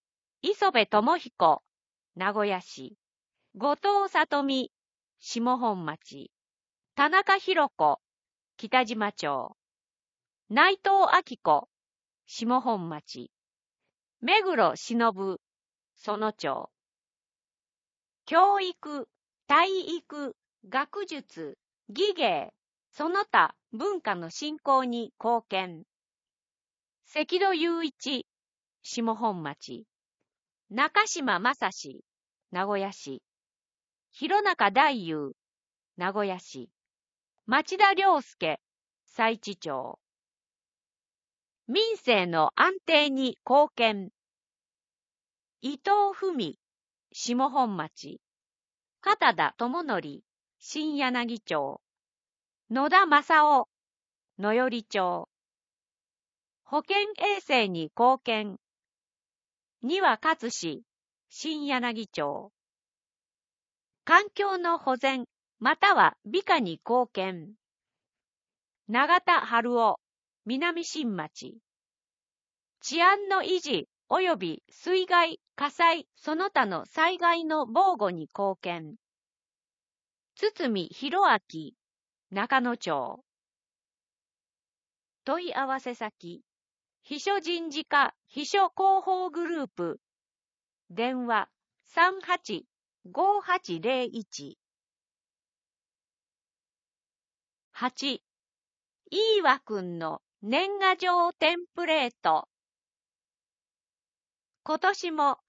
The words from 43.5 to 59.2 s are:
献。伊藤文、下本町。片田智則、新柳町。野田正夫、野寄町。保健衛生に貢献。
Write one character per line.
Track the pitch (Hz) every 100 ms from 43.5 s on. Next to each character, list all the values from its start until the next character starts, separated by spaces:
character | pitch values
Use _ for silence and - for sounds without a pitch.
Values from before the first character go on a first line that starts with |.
| 269 294 -
献。 | 226 208 185 - _ _ _ _ _ _ _ _ _ _ _ _ _ _
伊 | 254 285
藤 | 392 415 403
文、 | 392 381 302 165 - _ _ _ _ _
下 | - - 247 269
本 | 269 240 185
町。 | 156 - 143 190 _ _ _ _ _ _ _ _
片 | 392 415 285
田 | 170 - -
智 | 240 339 311
則、 | 196 151 143 - _ _ _
新 | - 294 311 285
柳 | 262 247 240 233
町。 | - 156 139 143 _ _ _ _ _ _ _ _ -
野 | 240 294
田 | 370
正 | 381 294 294 320 302
夫、 | 277 - _ _ _ _ _ _ -
野 | 202
寄 | 226 254 233
町。 | 214 202 180 175 - _ _ _ _ _ _ _ _ _ _ _ _ _
保 | _ 294
健 | 311 403 415 415
衛 | 415 392
生 | - 262 208
に | 170 156 -
貢 | 240 262
献。 | - 220 214 185 _ _ _ _ _ _